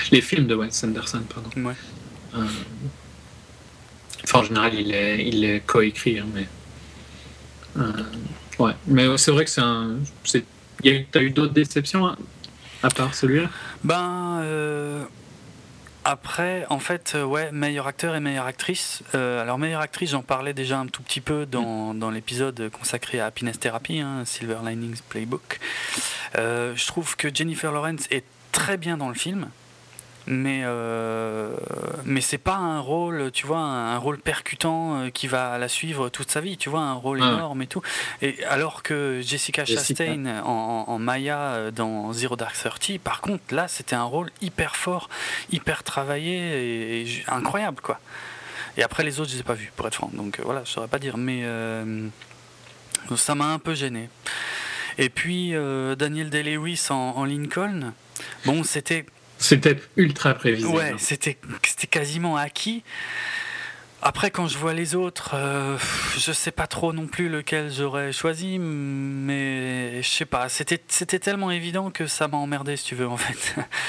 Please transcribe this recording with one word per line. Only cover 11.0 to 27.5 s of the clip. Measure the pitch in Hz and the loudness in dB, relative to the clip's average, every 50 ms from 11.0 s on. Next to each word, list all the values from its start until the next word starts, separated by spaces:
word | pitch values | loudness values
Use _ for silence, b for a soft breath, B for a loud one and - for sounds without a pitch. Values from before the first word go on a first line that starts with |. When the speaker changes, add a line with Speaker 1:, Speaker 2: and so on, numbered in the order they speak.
| 135 - | 4 4
Speaker 1:
t'as | - 160 | 4 4
eu | 135 135 | 6 6
d'autres | 135 151 151 147 143 | 4 4 4 4 6
déceptions, | 151 147 147 - 147 143 - - 190 185 | 4 4 4 2 0 0 2 2 4 4
hein, | 180 - - - - - - - - - B B B B B | 4 2 -2 -10 -14 -16 -18 -18 -18 -18 B B B B B
à | B 131 | B 4
part | - - 131 135 - | 4 4 0 0 0
celui-là ? | - 135 131 135 156 175 170 B B B B B B - | 2 4 6 6 6 4 2 B B B B B B 2
Speaker 2:
Ben, | 160 165 180 180 180 180 175 175 175 175 170 160 | 2 4 4 2 0 0 -2 -2 0 0 0 0
euh, | 156 156 151 151 151 151 147 147 147 147 147 139 - - - - - - - - - - - - - - - - - - - - | 0 0 0 0 0 -2 -2 -2 -4 -4 -6 -8 -10 -12 -18 -20 -18 -20 -20 -20 -20 -20 -20 -20 -20 -20 -20 -20 -20 -8 -2 0
après, | 139 139 - - - - - 175 180 185 185 147 - | 0 0 0 -4 -6 -2 0 0 0 0 -2 -2 0
en | 143 135 | -2 0
fait, | - - 175 170 - - - | 0 0 -2 -2 -2 -2 0
euh, | 151 139 | 0 0
ouais, | 135 143 151 160 151 151 | 2 2 0 0 0 0
meilleur | 147 147 147 147 143 131 | 0 0 2 2 0 -2
acteur | 139 135 - 170 170 160 | -4 -4 -2 -2 0 0
et | 151 | 0
meilleure | 147 143 139 135 127 | 0 0 0 0 -2
actrice. | 131 127 - - - 185 - - - - - - - - | -2 -4 -4 -4 -2 -2 -2 -2 -4 -6 -8 -6 0 0
Euh, | 131 127 123 123 120 | 2 2 2 2 0
alors, | 113 120 123 | 0 0 0
meilleure | 131 156 160 165 156 | 0 0 0 0 0
actrice, | 151 - - - 180 156 | -2 -2 -2 -4 -2 0
j'en | 143 135 | 0 0
parlais | 123 - 139 131 131 143 139 | 0 0 0 0 0 -2 -2
déjà | 135 131 123 135 135 | -2 0 0 0 0
un | 131 | -2
tout | 127 - - | -4 -6 -8
petit | 123 - - 143 | -6 -6 -6 -4
peu | - - 151 147 147 | -2 -2 -2 -2 -2
dans, | 135 127 123 117 117 110 110 110 110 110 | -2 0 0 0 0 -2 -4 -4 -4 -4
Speaker 1:
Mm. | 110 | -2
Speaker 2:
dans | 113 110 | -2 -2
l'épisode | 110 110 110 - 120 123 135 135 120 117 110 110 | -4 -4 -6 -4 -2 0 0 0 -2 -4 -6 -6
consacré | - - - - - 117 - - - 120 | -6 -6 -6 -4 -4 -4 -4 -2 -2 0
à | 107 | 0
Happiness | 110 - - 123 117 113 - | -2 -2 -4 -4 -4 -2 -2
Therapy, | - 120 113 117 - - 165 156 | -2 -2 -2 -2 -4 -4 -4 -2
hein, | 147 139 135 131 120 | -2 -4 -4 -4 -4
Silver | - - - 117 113 110 113 113 | -6 -6 -6 -4 -4 -4 -4 -4
Linings | 113 113 117 117 117 113 113 - - | -4 -4 -4 -4 -6 -6 -8 -10 -8
Playbook. | - 110 113 117 - - - - - - B B B B B B B B B B B B B B B | -6 -6 -4 -4 -4 -6 -6 -6 -8 -6 B B B B B B B B B B B B B B B
Euh, | - 113 117 120 120 120 123 120 | 2 2 2 2 0 0 -2 -2
je | 120 - | -2 -2
trouve | - - 175 160 - - | -2 -2 -2 -2 -2 -2
que | - - 147 139 | -2 -2 -2 0
Jennifer | 156 160 165 | 0 -2 -2